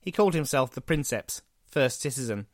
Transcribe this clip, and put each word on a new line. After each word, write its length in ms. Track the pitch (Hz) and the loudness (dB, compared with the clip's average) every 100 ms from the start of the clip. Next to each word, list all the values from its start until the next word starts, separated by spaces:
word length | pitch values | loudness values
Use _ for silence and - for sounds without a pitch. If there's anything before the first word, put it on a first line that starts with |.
He 100 | - | -4
called 220 | 175 202 | 2 4
himself 380 | 165 143 139 131 | 4 0 0 0
the 100 | - | -4
Princeps, 600 | - 156 143 113 - - _ _ _ | -2 -2 0 -4 -6 -12 _ _ _
first 340 | - 131 - | 2 2 2
citizen. 460 | 147 127 120 104 104 | -6 -4 -4 -4 -6